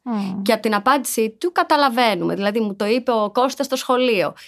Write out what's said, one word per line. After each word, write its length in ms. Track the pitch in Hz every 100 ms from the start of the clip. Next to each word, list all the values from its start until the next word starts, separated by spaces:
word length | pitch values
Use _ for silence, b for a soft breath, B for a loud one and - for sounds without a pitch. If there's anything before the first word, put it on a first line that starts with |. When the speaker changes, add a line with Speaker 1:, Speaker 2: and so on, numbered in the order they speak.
Speaker 1:
Μμμ. 400 | 247 214 196 196
Speaker 2:
Και 100 | 196
από 100 | 220
την 120 | 220
απάντησή 560 | 208 226 285 233 - 220 -
του 120 | 359
καταλαβαίνουμε. 840 | 359 349 302 277 233 240 185 170
Δηλαδή, 260 | 175 202 220
μου 160 | 214 196
το 100 | 208
είπε 240 | 247 247
ο 180 | 226 208
Κώστας 360 | 208 262 262 277
στο 100 | 262
σχολείο, 580 | - 254 254 208 151 -